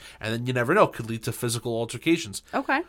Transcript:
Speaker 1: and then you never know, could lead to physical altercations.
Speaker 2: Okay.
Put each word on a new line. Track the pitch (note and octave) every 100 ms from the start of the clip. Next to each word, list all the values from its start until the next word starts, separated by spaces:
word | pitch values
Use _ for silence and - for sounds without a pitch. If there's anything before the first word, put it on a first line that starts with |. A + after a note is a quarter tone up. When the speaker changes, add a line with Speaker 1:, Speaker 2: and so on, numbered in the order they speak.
| - -
Speaker 1:
and | G#2+
then | A#2 B2
you |
never | B2+ A#2+
know, | G3+ F3+
could | - A2+
lead | A2+
to | -
physical | - A#2+ A#2 B2
altercations. | A2+ A2+ A#2+ D#3+ E3 - - -
Speaker 2:
Okay. | - C#4 C#4